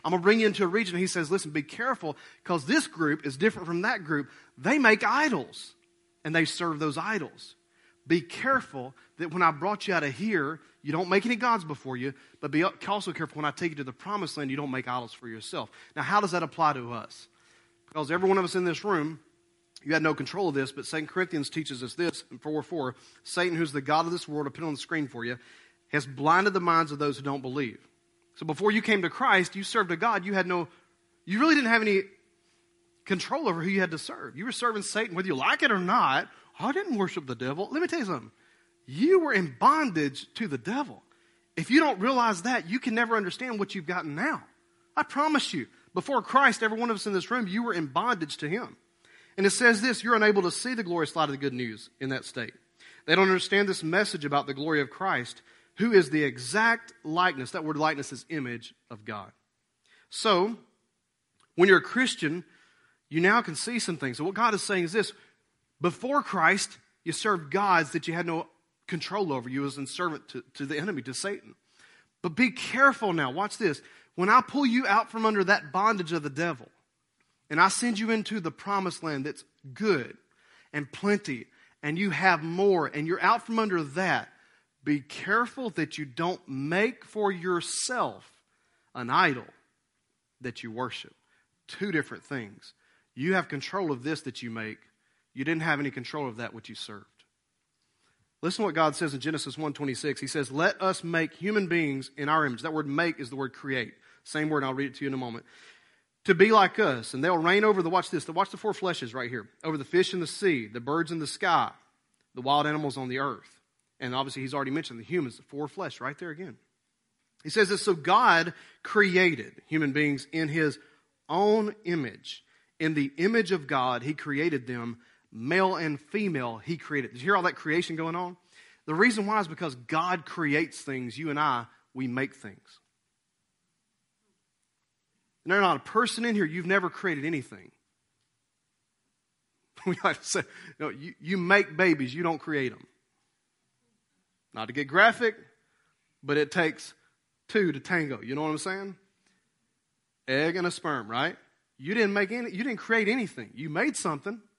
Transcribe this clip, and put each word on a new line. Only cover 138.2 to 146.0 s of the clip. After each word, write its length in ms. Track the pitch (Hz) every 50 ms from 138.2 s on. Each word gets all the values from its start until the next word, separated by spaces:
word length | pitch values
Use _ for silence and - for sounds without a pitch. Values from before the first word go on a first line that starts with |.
| _ _ _ _ _ _ _ _ _ _ _ _ _ _ _ _ _ _ _ _ _ _ _ _ _ _ _ _ _ _ _ - -
We 100 | 190 175 - -
like 160 | 190 147 -
to 80 | - -
say, 140 | - 190 147 - - - - - 156 _
"No, 100 | 156 151
you, 240 | 101 131 143 180 - _
you 160 | 143 156 190 190
make 400 | 175 175 196 202 190 - 156 151
babies, 360 | 185 180 160 143 135 127 123
you 80 | 160
don't 180 | 175 170 165 143
create 320 | - - 156 143 135 123
'em." 140 | 107 - - _ _ _ _ _ _ _ _ _ _ _ _ _ _ _ _ _ _ _ _ _ _ _ _ _ _ _ _ _ _ _ _ _ _
Not 140 | 113 110 110
to 60 | 123
get 120 | 139 147
graphic, 500 | 135 139 180 208 233 220 - 240 226 214 - - _ _ _ _ _ _ _ _ _ _ _